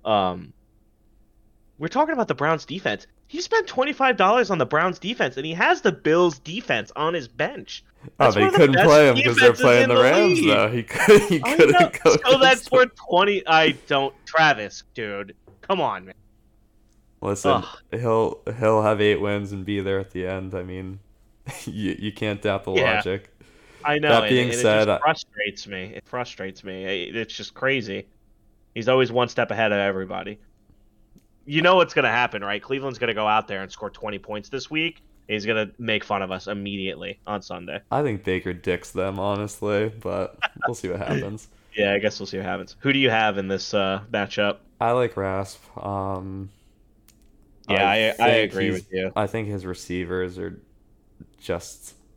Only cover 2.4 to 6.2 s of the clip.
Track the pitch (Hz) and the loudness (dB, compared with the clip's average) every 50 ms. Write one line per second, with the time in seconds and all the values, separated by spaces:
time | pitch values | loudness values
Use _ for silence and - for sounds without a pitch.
2.4 | 143 156 165 151 - - 143 190 - 120 104 98 - _ _ _ _ _ - 320 | 0 0 0 -2 -4 -10 -12 -6 -4 -4 -4 -4 -8 _ _ _ _ _ -10 -10
3.4 | 359 - 440 453 440 - - 247 262 294 294 - 269 262 247 196 202 190 220 254 | -6 0 0 0 0 -2 -2 -2 -2 -2 -2 0 0 0 2 2 2 4 4 2
4.4 | 240 190 196 170 131 - - 151 170 185 180 - - 190 233 - 190 135 - 135 | 2 0 0 -2 0 0 0 0 0 0 -2 -6 -8 -8 -4 -2 -4 -4 -4 -6
5.4 | 143 160 165 170 226 302 359 311 - 196 170 127 _ 151 156 170 | -8 -8 -4 0 2 2 2 2 2 -2 -2 0 _ 2 4 4